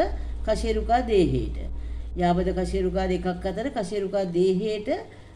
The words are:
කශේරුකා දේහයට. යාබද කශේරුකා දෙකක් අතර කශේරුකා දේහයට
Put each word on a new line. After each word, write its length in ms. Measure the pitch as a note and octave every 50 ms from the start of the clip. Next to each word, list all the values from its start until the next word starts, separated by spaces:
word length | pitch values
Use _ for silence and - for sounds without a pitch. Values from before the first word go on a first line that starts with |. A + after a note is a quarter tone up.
| F4 G4 - - - - - -
කශේරුකා 640 | - A3 G#3+ - - - A3 A3 - A3 A#3 B3+ A#3+
දේහයට. 520 | A3+ G#3+ F#3+ E3+ C3+ C3 B2 - - - - - - - - - - - - - - -
යාබද 340 | F3 F3 F3 F3 F3+ F#3 F#3+
කශේරුකා 560 | F3 F#3 F3+ F3 F3 F#3+ F#3 F#3 E3+ F#3+ F#3+
දෙකක් 200 | F#3 F#3 F3 F3+ F#3 F3 F3
අතර 240 | - F#3+ F3 G#3+ A#3 C#4
කශේරුකා 540 | - A#3+ F#3+ F3 G#3+ G#3 G3 F#3 G3 G3 F#3+
දේහයට 640 | F3+ E3+ F3 F#3 F#3+ F#3 F3+ A3 G#3+ G#3+ G#3 G#3 A#3+ D#4 G#4 - - - - - - -